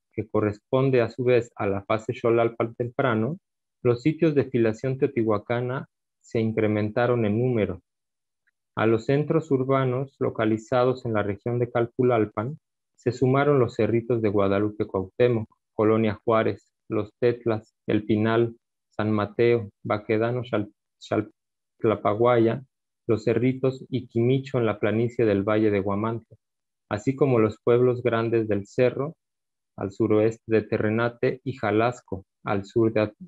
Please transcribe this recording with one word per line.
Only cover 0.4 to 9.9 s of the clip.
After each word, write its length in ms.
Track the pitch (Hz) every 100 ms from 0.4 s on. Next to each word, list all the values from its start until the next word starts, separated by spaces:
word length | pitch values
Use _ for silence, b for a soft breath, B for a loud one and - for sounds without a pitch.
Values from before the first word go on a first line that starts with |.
| 107 101 _ 131 135 131
a 80 | 113
su 140 | -
vez 280 | 123 123 113 -
a 100 | 107
la 180 | 98
fase 300 | - 110 -
Xolalpan 600 | 120 120 117 117 117 117 113
temprano, 640 | 120 - 135 110 117 180 _ _ _ _
los 200 | 120 120
sitios 320 | 156 156 165 143
de 100 | -
filiación 540 | 120 113 107 131 131
teotihuacana 880 | 139 120 110 104 - 120 123 131 165 _ _ _
se 180 | - 117
incrementaron 840 | 110 110 107 107 104 117 123 120 107
en 140 | 107
número. 420 | 127 117 95 90 _ _ _ _ _ _ _ _ _ -
A 80 | 110
los 200 | 113 -
centros 460 | 139 147 165 160
urbanos 640 | 135 131 135 131